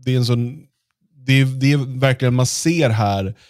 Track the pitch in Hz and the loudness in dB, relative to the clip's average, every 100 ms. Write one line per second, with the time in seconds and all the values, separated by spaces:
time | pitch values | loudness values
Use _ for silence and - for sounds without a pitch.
0 | 127 127 120 120 120 - - _ _ _ | -2 -2 0 -2 -4 -8 -20 _ _ _
1 | _ 143 127 135 131 131 135 143 131 127 | _ _ 0 2 2 0 0 0 -2 -2
2 | 135 127 127 127 123 - 165 170 135 110 | 0 2 0 0 0 -2 -2 0 0 2
3 | 104 98 98 - _ | 0 0 -4 -8 _